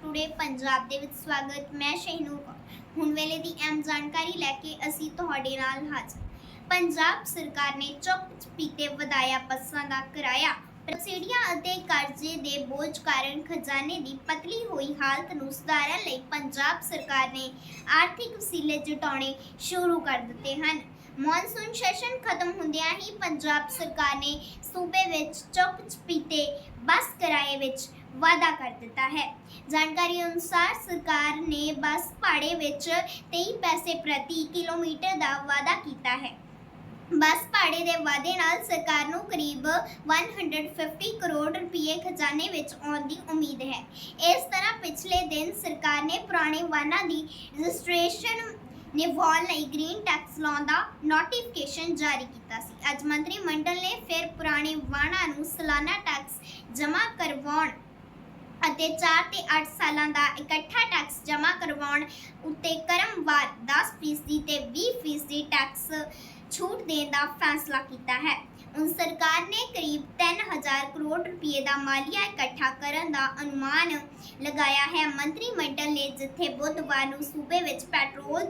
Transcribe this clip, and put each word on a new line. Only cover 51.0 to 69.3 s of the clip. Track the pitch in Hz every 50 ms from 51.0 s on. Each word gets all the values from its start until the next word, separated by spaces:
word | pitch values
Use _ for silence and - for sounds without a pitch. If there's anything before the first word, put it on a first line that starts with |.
| -
ਨੋਟੀਫਿਕੇਸ਼ਨ | 302 311 311 349 - 494 480 480 - - 339 277 277 - 320 330 339 320
ਜਾਰੀ | 277 302 294 277 262 254
ਕੀਤਾ | - - - - - 226 233
ਸੀ। | 233 - - - - 277
ਅੱਜ | 285 277 285
ਮੰਤਰੀ | 302 294 294 302 330 381 415
ਮੰਡਲ | 381 339 302 311 302 349 349
ਨੇ | 359 370 370 453 466 - -
ਫਿਰ | 330 330 339 330
ਪੁਰਾਣੇ | 330 - 330 311 302 294 302 311 311 302 285 254
ਵਾਹਨਾਂ | 277 285 294 311 359 381 359 320
ਨੂੰ | 285 285 311
ਸਾਲਾਨਾ | 320 - - 320 302 294 285 294 330 381 403 -
ਟੈਕਸ | 330 294 277 277 - - - - - - - - - 233
ਜਮ੍ਹਾਂ | 247 294 294 311 370 453 453 453 -
ਕਰਵਾਉਣ | 349 311 285 269 269 285 294 311 320 285 - - - - - - - - - - - - - - - - - - - 320
ਅਤੇ | 269 - 320 320
ਚਾਰ | 320 - 349 330 320 330 359 -
ਤੇ | - 381 339 - 302 311
ਅੱਠ | 311 311 - -
ਸਾਲਾਂ | 349 302 302 302 302 302
ਦਾ | 294 294 285 277 277 294
ਇਕੱਠਾ | 294 - 311 311 311 - - 480 466 453
ਟੈਕਸ | 359 320 - - - - -
ਜਮ੍ਹਾਂ | - 302 294 - 339 370 -
ਕਰਵਾਉਣ | 349 302 294 285 294 285 285 294 302 294 - - - - - - -
ਉੱਤੇ | 320 311 - - 330 330 320 320 -
ਕ੍ਰਮਵਾਰ | 349 349 392 - 415 359 320 311 294 285 269 240 - - 233
ਦਸ | 240 277 302 339 - - -
ਫੀਸਦੀ | 320 302 - - - - 202 202 - -
ਤੇ | 294 285 - 233
ਵੀਹ | 240 311 415 494 508 494 392
ਫੀਸਦੀ | 311 294 294 285 - 285 294 294 294
ਟੈਕਸ | 302 277 277 277 - - - - 311 311 302 302 - - - - - - - -
ਛੂਟ | - - 359 370 440 - - -
ਦੇਣ | 320 294 294 285
ਦਾ | 285 285 285 - - -
ਫੈਸਲਾ | 330 302 302 302 - - 285 262 269
ਕੀਤਾ | - 254 247 - - 247 254
ਹੈ। | 294 311 277 - - - - - - - - 302
ਹੁਣ | 311 320 339
ਸਰਕਾਰ | - 339 330 330 339 330 320